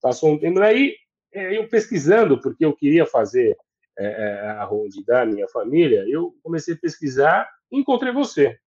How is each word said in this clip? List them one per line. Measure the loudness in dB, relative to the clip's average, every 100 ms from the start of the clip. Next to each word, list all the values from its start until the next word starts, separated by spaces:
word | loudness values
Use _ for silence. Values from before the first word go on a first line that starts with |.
Passou | -2 0 2
um | 2
tempo, | 0 2
aí, | 4 4 2 -2 _ _ _
é, | -10 -6 -6
eu | 0
pesquisando, | -2 0 -4 2 4 4 2
porque | 0 0
eu | -2
queria | 0 2 4 4
fazer, | 0 0 2 2 0 _ _ _ -8
é, | -8
é, | -6 -6 -6 -8
a | -8
holding | -6 -6 -6 -10
da | 0 0 2
minha | -2 -6
família, | -6 -2 0 4 2 0
eu | -4 -6 _
comecei | -10 -8 -6 -8
a |
pesquisar | -8 -6 -6 0 2 2 -2 _ _
e | -4
encontrei | -2 -2 -2
você. | -2 -4 0 0 0